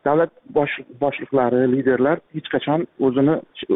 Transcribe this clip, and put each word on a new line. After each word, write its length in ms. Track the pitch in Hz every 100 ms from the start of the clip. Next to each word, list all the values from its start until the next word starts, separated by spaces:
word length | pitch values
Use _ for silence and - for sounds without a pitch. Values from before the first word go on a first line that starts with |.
| 143
davlat 240 | 151 165 _ - 151
bosh-, 220 | 143 - 135 123
boshliqlari, 580 | 143 - 131 139 123 123 127
liderlar 500 | 127 131 123 131 165 _ 156
hech 120 | - 143
qachon 320 | - 151 170 -
o'zini, 320 | 135 127 139 160 - - -